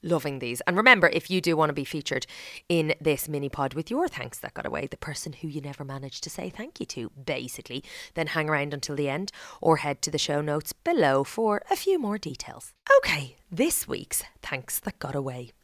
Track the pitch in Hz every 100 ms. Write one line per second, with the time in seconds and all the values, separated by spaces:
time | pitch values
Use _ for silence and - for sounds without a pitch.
0 | 170 190 160 139 123 120 - 180 233 233
1 | 170 165 - 185 175 156 156 143 135 156
2 | - 135 - - - - _ 170 156 -
3 | 151 139 - 147 139 - 135 151 160 254
4 | 339 - - - - - - - 139 -
5 | - 143 - 143 160 147 143 139 135 135
6 | 135 - - - - - 247 - - -
7 | 113 143 131 139 123 - - 127 - -
8 | - - 156 165 156 151 143 143 - 147
9 | 143 143 202 - - - 170 156 147 139
10 | - 147 - 147 151 147 - - - 349
11 | 151 135 139 - 226 208 - 381 - 370
12 | 220 208 160 131 - - - _ - -
13 | - 147 131 - _ 170 302 - - -
14 | - - - _ - 135 131 - - -
15 | 135 139 135 123 120 _